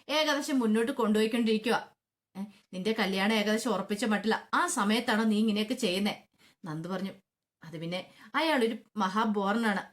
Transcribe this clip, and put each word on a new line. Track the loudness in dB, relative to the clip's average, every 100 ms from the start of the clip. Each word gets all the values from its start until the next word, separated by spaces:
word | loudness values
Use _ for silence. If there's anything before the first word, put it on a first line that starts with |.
| -4
ഏകദേശം | 0 2 0 0 2
മുന്നോട്ട് | 4 2 2
കൊണ്ടുപോയിക്കൊണ്ടിരിക്കുവാ. | 0 2 2 2 2 2 2 2 -2 -4 _ _ _ _ -12
ഏ, | -12 -14 _
നിന്റെ | -6 -2 0
കല്യാണം | 0 2 2
ഏകദേശം | 2 2 0 0
ഉറപ്പിച്ച | -2 -2 -2
മട്ടില്ല, | 0 0 0 -2 0
ആ | 0 0
സമയത്താണോ | 0 0 0 0 0
നീ | 2 2
ഇങ്ങനെയൊക്കെ | 2 0 -2
ചെയ്യുന്നേ?" | -2 -2 0 -2 -4 -14 _ -20 _
നന്ദു | -10 -8 -6
പറഞ്ഞു, | -6 -6 -10 _ _ _ _
"അത് | -16 -10
പിന്നെ | -6 -8 -10 -20 -6
അയാളൊരു | -2 2 2 2 -2 -8 -4
മഹാബോറനാണ്, | -2 0 0 2 0 2 0 -2 -6